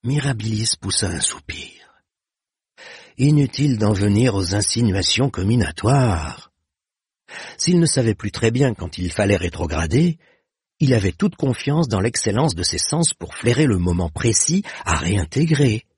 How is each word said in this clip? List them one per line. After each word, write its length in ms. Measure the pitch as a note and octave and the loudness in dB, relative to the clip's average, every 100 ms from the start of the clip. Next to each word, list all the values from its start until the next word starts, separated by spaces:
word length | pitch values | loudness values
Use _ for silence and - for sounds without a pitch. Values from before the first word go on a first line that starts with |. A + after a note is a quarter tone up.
Mirabilis 720 | A#2 D3 C#3 A#2 G#2+ G#2+ A2 - | -2 -2 -2 -4 -2 -2 -2 -4
poussa 300 | G2 - G2 | -4 -4 -4
un 120 | F2 | -2
soupir. 840 | - - - - - - - _ _ _ _ _ _ _ _ _ - - - - | -4 -4 -14 -14 -16 -20 -20 _ _ _ _ _ _ _ _ _ -20 -20 -20 0
Inutile 640 | C#3 D3+ C3+ - C#3+ A2+ | 4 4 2 0 0 2
d'en 160 | G#2 | 2
venir 400 | G2 G#2 G2+ B2+ | 2 2 4 2
aux 200 | G2 F2+ | 0 -2
insinuations 760 | G2+ G2+ - A#2 F#2+ F#2 - C3 | -2 -2 0 0 2 0 0 0
comminatoires. 1200 | - F#2+ A#2+ F2 D#2+ G#2+ C#3 B2+ F2 D2 - - _ _ _ _ _ _ _ _ - - - | 0 0 2 0 -2 0 2 2 0 -4 -12 -20 _ _ _ _ _ _ _ _ -18 -18 -4
S'il 240 | - F3 | 2 4
ne 60 | E3 | 4
savait 280 | - A#2 | 2 0
plus 160 | G#2 G#2 | -2 -6
très 200 | - A2+ | 0 0
bien 240 | A#2+ C3+ | 2 0
quand 240 | G#2+ E2 - | 0 -8 -6
il 120 | F2+ | -6
fallait 260 | - G2+ G2+ | 0 2 2
rétrograder, 840 | F2 - E2+ D2+ D#2+ A#2+ F3 D#3+ _ _ _ _ _ _ | 0 -6 -6 -4 0 2 2 -2 _ _ _ _ _ _
il 140 | C#3 | 2
avait 180 | A#2+ F#2+ | 2 0
toute 240 | D#2 G3+ - | 0 -2 0
confiance 520 | C#3 A#2+ - D3+ D3+ | -2 -2 -2 0 0
dans 120 | G#2+ | 0
l'excellence 540 | G#2+ - - G#2 D3+ | 0 -2 -2 0 0
de 80 | F2 | 0
ses 160 | F2 F2+ | -4 -4
sens 360 | - D#3 E3+ | -2 -2 -2
pour 200 | - D#2+ | -4 -12
flairer 320 | - A#2 A#2+ D3+ | -4 0 2 2
le 120 | F#2+ | 2
moment 320 | F2 F2 E2+ | 2 0 -2
précis 520 | - A#2+ G#2+ - F3 - - | -2 0 2 0 0 -2 -10
à 100 | - | -4
réintégrer. 920 | D#2+ D#2+ G2+ D#2+ C3 D#3+ D3 C#3 G#2+ _ | -2 0 -2 -2 0 2 4 2 0 _